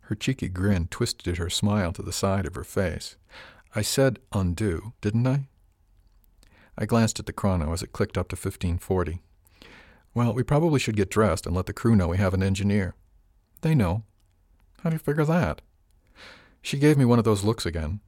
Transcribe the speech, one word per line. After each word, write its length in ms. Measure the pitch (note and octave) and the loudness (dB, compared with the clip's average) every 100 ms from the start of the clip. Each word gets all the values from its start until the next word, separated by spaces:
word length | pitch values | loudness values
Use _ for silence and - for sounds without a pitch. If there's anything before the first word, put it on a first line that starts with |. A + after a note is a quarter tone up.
| - | -8
Her 60 | |
cheeky 340 | G#2+ - C3+ F#2 | -6 -4 -4 -4
grin 400 | F#2 G2 G2 E2 | -2 0 0 -2
twisted 480 | - A#2+ - - E2+ | -4 -6 -4 -6 -4
her 140 | E2+ | -4
smile 420 | - G#2 G#2 F2 | -2 0 0 -2
to 80 | - | -4
the 140 | F#2+ | -8
side 320 | F2+ G2 G2 F#2+ | -4 -2 -2 -4
of 80 | |
her 100 | F#2 | -8
face. 520 | - - F#2 E2 - - _ - - - _ | -8 -4 -2 -4 -12 -18 _ -20 -20 -20 _
"I 80 | - | -6
said 360 | G#2 - C3+ G#2+ _ | -2 2 0 0 _
undo, 640 | G#2 F#2 F2 G#2+ E2 G2+ - | -2 0 0 -2 -4 -8 -6
didn't 240 | G#2 A2 B2+ | -2 0 0
I?" 220 | C#3 C#3 _ _ _ _ _ _ _ _ _ _ _ _ - | 0 -4 _ _ _ _ _ _ _ _ _ _ _ _ -8
I 80 | A2 | 0
glanced 340 | A#2 A2+ - | 2 2 0
at 60 | - | -10
the 60 | |
chrono 400 | - G#2 F#2 D2+ | -4 0 0 -2
as 80 | E2 | -4
it 100 | - | -8
clicked 240 | - G2+ - | -4 -2 -2
up 140 | F2 | -6
to 60 | - | -6
fifteen 420 | F#2+ - F2+ F2 | -8 -6 -4 -4
forty. 420 | - F#2 E2+ F2 _ _ _ _ - - - - _ | -2 -2 0 -6 _ _ _ _ -20 -20 -20 -20 _
"Well, 180 | - A#2+ | 0 0
we 100 | A2 | 0
probably 380 | B2 D3 E3+ C#3+ | 0 2 4 2
should 160 | - G#2+ | 0 0
get 140 | G2 | 0
dressed 360 | - G#2+ E2 - | 4 2 2 -2
and 80 | |
let 120 | F2 F2+ | -4 -4
the 80 | |
crew 200 | - A2+ | -2 4
know 140 | A2+ E2+ | 4 4
we 80 | F2+ | 2
have 160 | G2 | 2
an 100 | F#2 | 2
engineer." 520 | F#2+ G2 G2+ G#2 F2+ - _ _ _ _ _ - | 0 0 0 0 0 -6 _ _ _ _ _ -6
"They 140 | D#3+ | 0
know." 300 | D#3 F#2+ G2+ A2 _ _ _ _ _ _ _ | 2 2 0 -6 _ _ _ _ _ _ _
"How 80 | E3+ | -4
do 60 | |
you 40 | D#3+ | -4
figure 280 | - D3+ D3+ | -2 0 2
that?" 340 | E3+ G#2 - - _ _ _ _ _ - - _ _ | 2 0 -4 -12 _ _ _ _ _ -20 -20 _ _
She 160 | - C#3+ | -6 2
gave 180 | D3 D3 | 4 6
me 80 | |
one 140 | B2+ A#2+ | 6 6
of 80 | A2+ | 4
those 180 | G#2 | 2
looks 220 | G2 A#2 - | 2 0 -2
again. 340 | E2 D#2 G2+ | -4 -4 -6